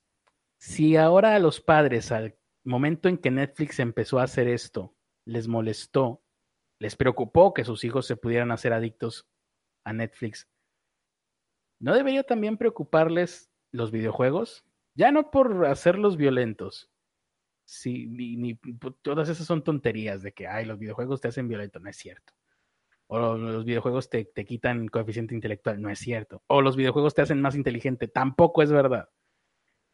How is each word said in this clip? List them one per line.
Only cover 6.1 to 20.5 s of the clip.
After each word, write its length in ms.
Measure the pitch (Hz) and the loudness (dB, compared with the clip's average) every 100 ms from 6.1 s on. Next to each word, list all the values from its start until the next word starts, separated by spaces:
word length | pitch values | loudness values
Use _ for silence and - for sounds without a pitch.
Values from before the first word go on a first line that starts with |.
| 127 _ _ _ _ _ _ | -4 _ _ _ _ _ _
les 160 | 104 - | -10 0
preocupó 580 | 131 120 117 160 190 | 0 0 0 6 6
que 100 | 175 | 6
sus 200 | 117 110 | -4 -6
hijos 220 | 120 127 - | -4 -4 -4
se 100 | 117 | -6
pudieran 340 | 117 117 120 | -2 0 0
hacer 220 | 113 123 | -2 -2
adictos 540 | 117 113 - 117 - _ _ _ _ _ _ | -2 -4 -6 -10 -10 _ _ _ _ _ _
a 80 | - | -12
Netflix, 560 | 110 113 - 117 - - _ _ _ _ _ _ _ _ _ _ _ _ _ | -8 -8 -8 -12 -12 -20 _ _ _ _ _ _ _ _ _ _ _ _ _
¿no 140 | 123 | 2
debería 280 | 214 277 269 | 2 2 0
también 320 | 269 233 208 220 | 0 -2 -2 0
preocuparles 920 | 233 220 147 160 165 165 175 - _ _ _ | -2 -2 0 2 4 2 -2 -6 _ _ _
los 180 | 123 113 | -6 -4
videojuegos? 760 | 110 110 - 127 160 226 - _ _ _ | -2 -4 0 0 0 -4 -10 _ _ _
Ya 160 | - 220 | 2 4
no 200 | 294 294 | 4 2
por 360 | 277 254 190 151 | 4 4 4 2
hacerlos 500 | 139 170 185 208 170 | 4 2 4 2 2
violentos. 720 | 143 127 120 107 87 - - _ _ _ _ _ _ _ _ | 2 2 -2 -4 -12 -12 -20 _ _ _ _ _ _ _ _
Sí, 400 | - 131 123 117 | -12 -8 -8 -10
ni, 300 | 120 123 117 | -10 -10 -6
ni, 180 | 120 | -8
pu-, 420 | 117 - 120 131 - | -8 -14 -14 -14 -10
todas 260 | 151 147 156 | -4 -2 -2
esas 180 | 165 156 | -4 -2
son 180 | 165 | -2
tonterías 580 | 170 147 120 110 110 98 | 0 -2 -2 -4 -6 -8
de 100 | 98 | -12
que, 140 | - | -14
"Ay, 180 | 101 | -10